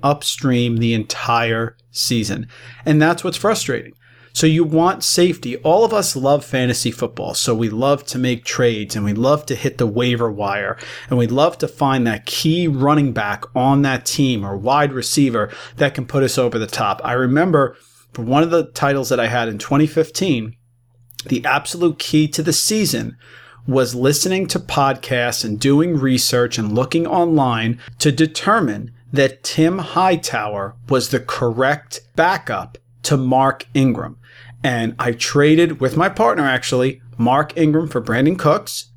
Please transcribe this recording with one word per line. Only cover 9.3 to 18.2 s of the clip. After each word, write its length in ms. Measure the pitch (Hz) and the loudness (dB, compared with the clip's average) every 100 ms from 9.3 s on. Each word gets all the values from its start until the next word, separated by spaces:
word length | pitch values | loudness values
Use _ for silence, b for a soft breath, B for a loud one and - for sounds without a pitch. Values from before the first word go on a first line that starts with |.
| 147 - | 0 -2
to 80 | |
hit 240 | 123 131 - | -6 -4 -2
the 80 | 117 | -2
waiver 420 | 107 123 120 117 | 0 0 0 -2
wire 440 | 101 101 101 101 104 B B B | -2 -4 -4 -4 -6 B B B
and 100 | 123 | 0
we 100 | 117 | 2
love 280 | 131 165 170 | 2 2 0
to 100 | 156 | -6
find 360 | - 139 135 117 | -2 0 2 0
that 200 | 104 - | -2 -6
key 400 | - 160 170 170 | -2 0 2 0
running 460 | 135 139 151 139 | 2 2 2 2
back 320 | 113 104 101 - | 0 -4 -6 -6
on 280 | 127 131 139 | 0 2 4
that 220 | 139 127 - | 2 0 -2
team 380 | - 135 113 | 0 0 0
or 120 | 98 98 | -4 -4
wide 360 | 113 143 147 | 0 2 2
receiver 600 | 131 - 151 139 113 104 B B - | -2 -2 2 2 2 -2 B B -2
that 180 | 139 | -2
can 120 | - 120 | -2 -4
put 180 | 139 | 0
us 120 | 131 131 | 0 2
over 220 | 123 117 | 0 -2
the 80 | 107 | -4
top. 340 | - 104 95 | -2 -2 -2
I 80 | - | -2
remember 640 | 123 127 143 180 151 127 b b b b | 0 2 2 2 2 2 b b b b
for 100 | - | -10